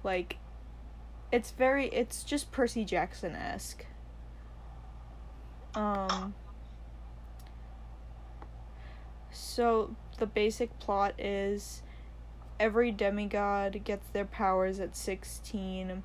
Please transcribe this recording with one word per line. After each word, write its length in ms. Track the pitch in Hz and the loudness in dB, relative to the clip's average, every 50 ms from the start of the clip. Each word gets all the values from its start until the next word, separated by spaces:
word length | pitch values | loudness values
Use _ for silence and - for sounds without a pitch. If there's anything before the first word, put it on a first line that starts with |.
| - | 2
Like, 340 | 202 190 180 180 - - - - - - - - - - - - - - - - - - - - - | 2 2 2 2 0 -6 -10 -10 -12 -12 -12 -12 -12 -12 -12 -12 -12 -12 -12 -12 -12 -12 -12 -2 4
it's 220 | - 240 226 - | 4 4 4 2
very, 360 | - - 262 262 262 277 269 - | 2 6 6 8 8 6 4 4
it's 360 | - - 240 - - - - | 4 2 2 2 0 -8 -4
just 300 | - 294 285 - - - | 0 0 0 0 0 2
Percy 320 | - 262 240 - 233 220 | 4 4 4 4 2 0
Jackson-esque. 1000 | 180 - 170 160 170 - - - 180 156 - - - - - - - - - - - - - - - - - - - - - - - - - - - - - - - - - - - - - - - - - - - - - - - - | 2 4 2 2 2 0 -4 -4 -4 -4 -2 -4 -4 -4 -4 -6 -8 -10 -10 -12 -14 -12 -14 -14 -14 -14 -14 -12 -14 -12 -14 -14 -14 -14 -14 -12 -12 -12 -12 -12 -12 -12 -12 -12 -12 -12 -12 -12 -12 -12 -12 -12 -12 -12 -12 -12 -6 0
Um, 580 | 214 214 208 202 196 190 190 196 196 185 196 202 - - - - - - - - - - - - - - - - - - - - - - - - - - - - - - - - - - - - - - - - - - - - - - - - - - - - - - - - - - - | 2 4 4 4 4 2 2 0 0 0 -4 -6 -8 -10 -12 -12 -12 -12 -14 -12 -14 -12 -12 -12 -12 -12 -12 -12 -12 -14 -12 -12 -12 -12 -12 -12 -12 -12 -12 -12 -12 -12 -12 -12 -12 -12 -12 -12 -12 -12 -12 -12 -12 -12 -12 -12 -12 -12 -12 -12 -12 -12 -12 -12 -12 -12 -12 -14 -14 -14 -14
so 640 | - - - - - - 240 233 226 220 214 - 220 - - - - - | -12 -10 -8 -6 2 4 6 8 8 6 6 2 -2 -8 -10 -12 -2 0
the 60 | 233 | 0
basic 540 | 208 - 226 208 214 214 - 247 226 - - | 2 4 4 4 4 4 4 0 -2 -2 -8
plot 340 | - - 202 196 196 202 - - | 0 2 4 6 6 4 4 0
is 640 | - 202 202 196 196 196 202 208 208 - - - - - - - - - - - - - - - - - - - | -2 0 2 2 2 2 2 0 -2 -6 -10 -12 -12 -12 -12 -14 -14 -14 -12 -14 -14 -14 -14 -14 -12 -12 2 4
every 300 | 214 220 208 226 240 240 | 4 6 8 8 6 6
demigod 920 | 220 196 208 202 202 208 208 202 196 202 202 202 202 202 202 196 196 214 208 | 6 4 4 4 4 4 0 2 2 2 4 4 4 4 4 2 0 -2 -2
gets 240 | - 208 202 - - | 0 -2 -2 -2 -4
their 160 | - 202 202 | -2 -2 -2
powers 560 | 196 - - 226 190 190 185 190 190 190 196 | -2 0 4 6 6 6 6 6 4 2 0
at 160 | 196 170 - | -2 -4 -4
sixteen 1080 | - - - 190 190 - - - - - - - 208 190 190 185 190 185 185 185 190 190 | -4 -2 -2 -2 -2 -4 -10 -10 -10 -10 -6 -4 -2 -2 -2 -2 -2 -2 -4 -4 -6 -6